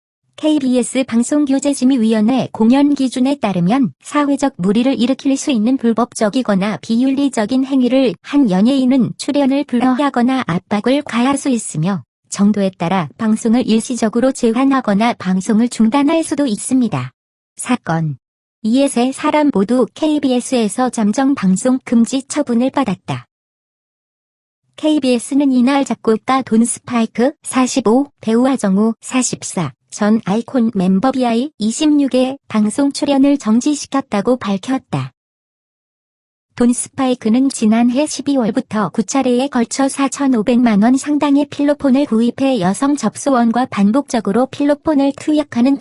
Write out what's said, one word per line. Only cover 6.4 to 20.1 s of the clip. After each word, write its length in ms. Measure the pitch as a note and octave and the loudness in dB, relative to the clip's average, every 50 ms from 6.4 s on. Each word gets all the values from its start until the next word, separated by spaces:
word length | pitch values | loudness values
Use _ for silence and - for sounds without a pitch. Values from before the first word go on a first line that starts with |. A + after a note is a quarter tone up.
| A#3+ - G3+ F#3 F#3+ G#3+ F#3+ - - | -2 0 0 0 0 -2 -4 -6 -4
비윤리적인 840 | - A3+ A#3 B3+ C4+ C4+ C4+ C#4+ C4+ - A#3 G#3 G#3 C4 C4 C4+ | -2 0 0 0 0 0 0 -2 -2 -2 -2 -2 0 0 -2 -2
행위를 480 | C4 C#4 C4 B3 A#3+ B3+ C4+ C4+ A3+ E3 - | 0 0 0 2 2 2 2 2 0 -2 -4
한 300 | _ - - C#4+ C#4+ G#3 | _ -2 0 2 2 4
연예인은 640 | F3+ F#3 G#3 A#3+ C#4 C4+ C4 B3 C4+ C4+ G#3+ - - - | 4 2 2 2 2 2 2 2 2 2 2 0 -2 -6
출연을 460 | - - C4+ C#4+ C#4+ B3+ C4+ C#4+ C#4+ | -6 -2 0 0 0 2 0 -2 -2
불허하거나 800 | - B3+ A#3 A#3+ C4 B3+ A#3+ C#4+ - - B3 A#3+ B3 C4 C4 A#3+ | -2 -2 0 0 0 0 0 -2 -2 0 0 0 0 0 -2 -2
압박을 560 | - E3 F3 - _ G#3 G#3 - A#3+ C4+ D4 | -4 -4 -4 -4 _ -4 -2 0 0 0 0
가할 360 | C#4+ - - A3+ A#3+ C4+ C#4 C#4 | -2 -2 -2 0 0 0 0 0
수 120 | - C#4+ | -2 -2
있으며 540 | B3 A3 - - - D3+ D#3 F#3+ G3+ D#3+ - - _ _ _ _ | -2 -2 -4 -6 -6 -4 -2 -2 -4 -4 -8 -12 _ _ _ _
정도에 400 | - - G3+ G#3 G#3 G3+ G3 F#3+ - _ | -4 0 2 2 2 2 -2 -2 -4 _
따라 320 | F3 E3+ F#3 F#3+ D#3 C#3 - - | -4 -2 -2 -2 -4 -6 -8 -6
방송을 480 | A3+ G#3+ A3 A3 - A3+ A3 B3+ - - | -2 -2 -2 0 0 0 2 2 2 2
일시적으로 640 | G#3+ A3+ - - B3+ A#3 A#3 G#3+ - A#3+ B3 C4+ C4 | 0 0 0 -4 -4 -4 -2 -2 0 0 0 0 0
제한하거나 800 | - - A3+ A3 B3 C4+ C4+ C#4 C4 - - G3+ G3 A3+ A#3+ A3 | 0 -2 0 0 2 2 2 0 0 0 0 0 0 0 0 -2
방송을 560 | - - F#3 F#3 F#3+ - - A3 G#3+ A#3+ A#3+ | -4 -2 -2 -2 -2 0 0 2 2 2 0
중단할 540 | - - A3 A3+ G#3+ C#4+ C#4 D4 E4 E4 D#4+ | 0 0 0 2 2 2 2 2 2 0 0
수도 220 | - D#4+ C#4+ C#4+ | -2 -2 -2 -2
있습니다. 680 | B3+ - - - - B3+ C4 A#3+ G#3+ - C3 B2 B2+ - _ _ _ _ _ _ _ _ | -2 -2 -4 -4 -2 0 0 0 0 -2 -6 -6 -8 -12 _ _ _ _ _ _ _ _
사건 640 | - - - B3 - - - E3 E3 D#3+ D#3 C#3 - _ _ _ _ _ _ _ _ - | -14 -4 -4 -4 -4 -2 -4 -4 -2 -2 -4 -6 -8 _ _ _ _ _ _ _ _ -4
이에 240 | G#3+ A#3 C4+ C#4 C#4 | 0 2 2 2 2
세 240 | - A#3 A#3+ C4 | 0 0 -2 -2
사람 380 | C4+ - - D4+ D4+ D4+ D4+ C#4+ - | -2 -4 -4 -2 0 2 0 2 2
모두 320 | F#3+ G3+ F#3+ B3 B3+ A3+ - - | 0 0 0 2 0 0 -2 -2
케이비에스에서 960 | - D#4+ D#4 | -4 -2 0